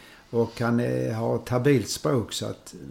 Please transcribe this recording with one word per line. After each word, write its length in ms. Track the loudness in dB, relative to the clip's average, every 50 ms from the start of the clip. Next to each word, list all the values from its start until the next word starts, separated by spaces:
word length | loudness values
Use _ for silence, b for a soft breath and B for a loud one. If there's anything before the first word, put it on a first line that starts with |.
| B B B B B B
och 320 | 0 0 0 0 0 -2
han, 180 | 0 2 2 2
eh, 340 | 2 2 0 0 0 -2 -2
har 200 | -2 -2 0 -2
ett 140 | -2 -2 0
habilt 400 | 0 2 4 4 4 4 2 0
språk, 440 | -4 -2 0 0 0 0 0 -2 -6
så 120 | -6 -6
att, 300 | -8 -8 -10 -14 -18 -18 -16 -12 -8